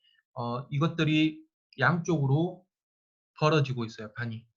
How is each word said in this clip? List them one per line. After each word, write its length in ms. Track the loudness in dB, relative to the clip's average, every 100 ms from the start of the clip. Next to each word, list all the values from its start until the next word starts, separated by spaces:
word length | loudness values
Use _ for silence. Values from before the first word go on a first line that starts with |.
| _ _ _
어, 340 | -8 -6 -6 -4
이것들이 720 | 0 0 2 2 4 2 0 -18 _ _ 0
양쪽으로 840 | 2 2 0 0 2 2 0 -4 _ _ _ _ _ _ _ -2
벌어지고 460 | 2 2 2 -2 -6
있어요, 260 | -8 -14
판이. 320 | -10 -8 -10 -14